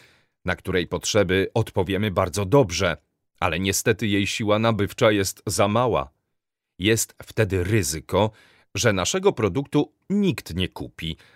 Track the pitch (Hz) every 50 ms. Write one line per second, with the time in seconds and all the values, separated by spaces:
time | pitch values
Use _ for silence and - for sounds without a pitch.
0 | - _ _ _ _ _ _ _ _ 92 90 - - - 90 92 87 - - 85
1 | - - - 107 101 87 92 95 95 - - 110 110 - - 107 92 80 95 90
2 | 107 98 87 98 95 82 71 101 101 95 113 143 131 90 85 82 95 87 76 -
3 | _ _ _ _ _ _ _ _ 90 92 80 87 95 98 95 - - 127 113 -
4 | 120 107 101 101 104 92 - - 117 101 104 107 113 113 113 101 104 92 - -
5 | 123 110 107 101 95 - - - - 113 85 - 104 104 104 117 127 123 98 76
6 | 67 71 - _ _ _ _ _ _ _ _ _ _ _ _ - 90 104 113 110
7 | - - _ - - - - - 110 92 98 92 87 92 113 110 90 71 76 76
8 | 73 - 95 92 104 110 - - _ _ _ _ _ _ - 95 85 117 101 92
9 | 90 - - 190 190 202 175 - 110 98 85 131 143 - - 147 147 - _ _
10 | _ - 185 208 202 185 123 - - - 80 87 92 85 - - - 60 - -
11 | 82 80 78 - - _ _